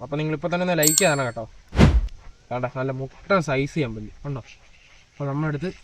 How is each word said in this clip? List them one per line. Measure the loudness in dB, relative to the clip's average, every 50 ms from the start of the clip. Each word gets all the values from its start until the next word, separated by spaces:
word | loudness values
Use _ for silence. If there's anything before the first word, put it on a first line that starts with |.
| -10
അപ്പൊ | -6 -4 -2
നിങ്ങൾ | -2 -2 -2 -2
ഇപ്പൊ | -2 -2 0
തന്നെ | 0 0 2
ഒന്ന് | 2 4
ലൈക്ക് | 4 2 2 2
ചെയ്യണം | 2 2 2 0 -2 -4
കേട്ടോ. | -6 -8 -10 -12 -14 -20 -16 -4 2 6 6 6 6 4 2 0 -4 -10 -16 -16 -20 -18 -10
ഇതാണ്ടെ | -8 -6 -4 -4 -4 -4 -4
നല്ല | -4 -4 -4 -4
മുട്ടൻ | -6 -10 -12 -8 -2 2 2 2 4 2
സൈസ് | 2 2 0 0 0 -2 -2
ചെമ്പല്ലി. | -2 -2 -6 -10 -10 -12 -10 -8 -8
ഉണ്ടോ? | -8 -8 -8 -12 -18 -20 -20 -20 -20 -20 -20 -20 -20 -20 -20 _
അപ്പൊ | _ -6 -4 -2
നമ്മളെടുത്ത് | 0 0 0 0 0 -2 -2 -4 -6 -8